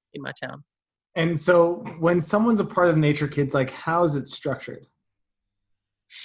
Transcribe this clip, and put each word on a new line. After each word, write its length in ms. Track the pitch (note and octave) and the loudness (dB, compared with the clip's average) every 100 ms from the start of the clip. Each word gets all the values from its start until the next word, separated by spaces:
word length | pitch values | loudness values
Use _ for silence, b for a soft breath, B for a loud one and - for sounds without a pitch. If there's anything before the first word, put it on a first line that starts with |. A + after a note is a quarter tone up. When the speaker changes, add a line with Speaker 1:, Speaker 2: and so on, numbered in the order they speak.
| _ | _
Speaker 1:
in 80 | C#3+ | -14
my 80 | C3+ - | -14 -12
town. 220 | - C#3+ - _ _ _ _ F3 | -14 -14 -20 _ _ _ _ -4
Speaker 2:
And 240 | E3 D#3+ | -2 0
so 440 | F3+ F3 E3+ E3+ - - | 4 4 4 0 -8 -2
when 220 | E3 F3 | 0 0
someone's 380 | - G#3 A#3 G#3+ | 2 0 2 0
a 60 | - | 0
part 240 | - F3 | 2 2
of 80 | D#3 | 4
Nature 300 | D3 D3 C#3+ | 2 0 -2
Kids, 260 | C#3+ C3+ | -2 0
like, 180 | C#3 B2+ | 0 -2
how 320 | - D#3+ E3+ | -6 -2 0
is 120 | E3+ C#3+ | 2 0
it 120 | - | -8
structured? 600 | - C#3+ B2+ - - - _ _ _ _ _ _ _ _ _ _ _ _ B | -8 -8 -8 -10 -18 -20 _ _ _ _ _ _ _ _ _ _ _ _ B